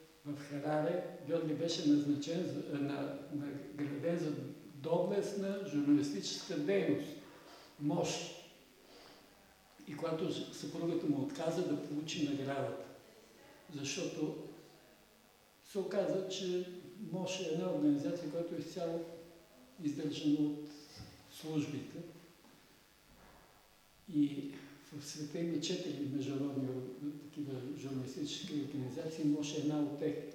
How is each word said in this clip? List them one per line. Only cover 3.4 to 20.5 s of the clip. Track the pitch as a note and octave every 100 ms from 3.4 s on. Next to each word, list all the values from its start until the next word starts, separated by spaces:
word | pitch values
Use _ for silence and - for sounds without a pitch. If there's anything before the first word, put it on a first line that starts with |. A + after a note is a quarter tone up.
| C#3+ C3+ - D3
награден | C#3 C#3 E3 E3+
за | D3+ C3 B2+ - - -
доблестна | D#3+ F3 G3 G3+ - G3 G3 G3+ -
журналистическа | D3 C#3+ D3 - G3 - - - E3
дейност, | - G2 - - - - - - - - - -
мощ. | D3 E3+ D#3+ - - - - - - - - - - - - - - - - - D3+
И | D3
когато | E3 D#3+ - - -
съпругата | - - D#3 E3+ - D#3
му | C#3
отказа | - - E3 F3+ -
да | D3 D3
получи | D3 D#3+ - C#3
наградата, | C3+ C3+ C#3 A#2 - - - - - - - - - - C#3+
защото | C#3+ F#3 D#3+ D#3 D3+ - - - - - - - - - - - - - -
се | G3+
оказа, | F3+ G3+ F#3 F#3+ F#3
че | - F#3 F3+ F3+ - - - F3+
мош | F3+ F3+ F#3
е | E3+
една | E3 F#3
организация, | D#3 D3 C#3+ E3 E3+ D3
която | E3+ E3+ E3
е |
изцяло | - F#3 E3+ E3+ E3 - - - - - - -
издържана | D3 C#3 D3+ - D3+ D3+
от | D3+